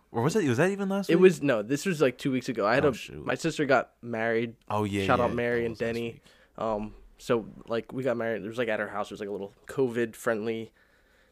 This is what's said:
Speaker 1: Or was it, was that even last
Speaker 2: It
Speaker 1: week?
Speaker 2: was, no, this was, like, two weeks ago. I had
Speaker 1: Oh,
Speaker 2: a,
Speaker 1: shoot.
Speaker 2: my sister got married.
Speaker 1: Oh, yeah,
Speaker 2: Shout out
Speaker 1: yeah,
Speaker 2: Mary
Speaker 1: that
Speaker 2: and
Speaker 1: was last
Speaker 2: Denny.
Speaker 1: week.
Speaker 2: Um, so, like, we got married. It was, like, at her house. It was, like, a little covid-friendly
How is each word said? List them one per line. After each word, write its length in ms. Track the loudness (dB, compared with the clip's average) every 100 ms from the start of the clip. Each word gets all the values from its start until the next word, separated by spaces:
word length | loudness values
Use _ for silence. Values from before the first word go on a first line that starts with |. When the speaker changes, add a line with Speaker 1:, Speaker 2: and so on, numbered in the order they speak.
| _
Speaker 1:
Or 120 | 0
was 100 | 2
it, 100 | 2 2
was 100 | 4
that 120 | 2
even 180 | 0 -2
last 200 | -2 2
Speaker 2:
It 60 |
Speaker 1:
week? 80 | 8
Speaker 2:
was, 180 | 8 6
no, 220 | 0 2
this 240 | 2 0 0
was, 140 | 2
like, 180 | 2 2
two 140 | -2
weeks 160 | -2 -2
ago. 180 | 0 2
I 80 |
had 100 | 4
Speaker 1:
Oh, 40 | 2
Speaker 2:
a, 60 |
Speaker 1:
shoot. 300 | 0 -8 -12
Speaker 2:
my 120 | -6 -2
sister 280 | -2 -2
got 280 | 2 2 2 _
married. 540 | -8 -2 0 0 -2 -8 -4
Speaker 1:
Oh, 140 | -2
yeah, 240 | 0 0 2
Speaker 2:
Shout 140 | 2
out 100 | 2
Speaker 1:
yeah, 60 | 0
Speaker 2:
Mary 240 | -2 -2
Speaker 1:
that 60 | -2
Speaker 2:
and 60 |
Speaker 1:
was 60 | -4
last 60 | -4
Speaker 2:
Denny. 160 | -4 -6
Speaker 1:
week. 80 | -10 _ _ _ -6
Speaker 2:
Um, 360 | -4 -4 -6 -12 -20 _
so, 280 | 0 0 0 -14 -6
like, 240 | -6 -4
we 100 | -4
got 140 | -2 -2
married. 260 | -2 -4
It 60 | -6
was, 100 | -4
like, 80 | -2
at 140 | -2
her 80 | -2
house. 180 | -4 -6
It 60 |
was, 80 | -6
like, 80 | -8
a 40 |
little 200 | -8 -10 _ -12
covid-friendly 1040 | -2 0 0 -4 -4 -4 -2 -2 -6 -8 _ _ _ _ _ _